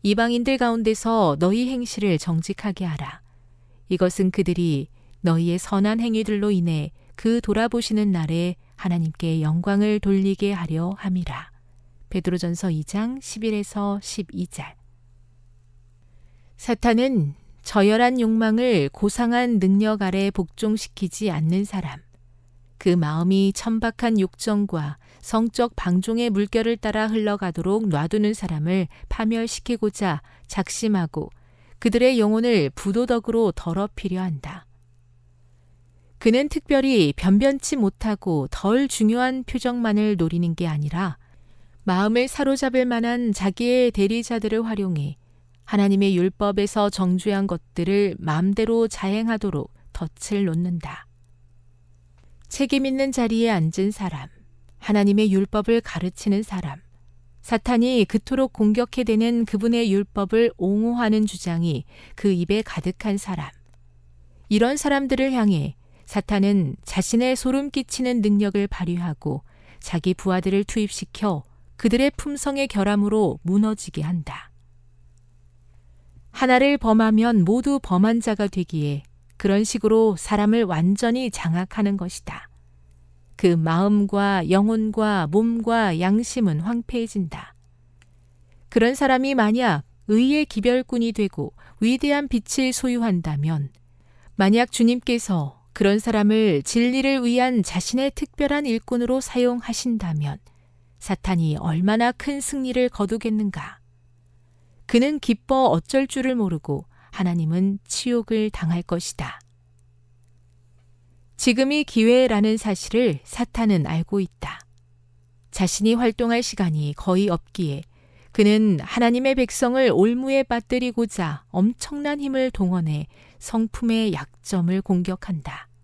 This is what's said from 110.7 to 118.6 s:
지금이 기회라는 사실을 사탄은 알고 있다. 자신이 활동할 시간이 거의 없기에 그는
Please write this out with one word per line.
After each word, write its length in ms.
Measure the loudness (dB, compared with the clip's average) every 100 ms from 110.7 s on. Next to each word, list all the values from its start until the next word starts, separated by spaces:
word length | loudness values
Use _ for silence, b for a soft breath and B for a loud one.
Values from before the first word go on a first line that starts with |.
| _ _ _ _ _ _ -2
지금이 460 | 0 2 2 0
기회라는 760 | 0 2 4 6 4 2 2 0
사실을 600 | -2 -4 -2 0 0 -2
사탄은 640 | -8 -8 -6 -2 2 2 0
알고 340 | -2 -2 -4
있다. 400 | -4 _ -12 -12 -20 -20 _ _ _ _ _ _ _
자신이 420 | -2 -2 2 2
활동할 480 | 2 0 0 0 0
시간이 540 | -2 -2 -2 0 -4 -4
거의 320 | -2 0 0
없기에 540 | -2 -6 -6 -6 -6 -12 b b b b
그는 480 | 2 4 6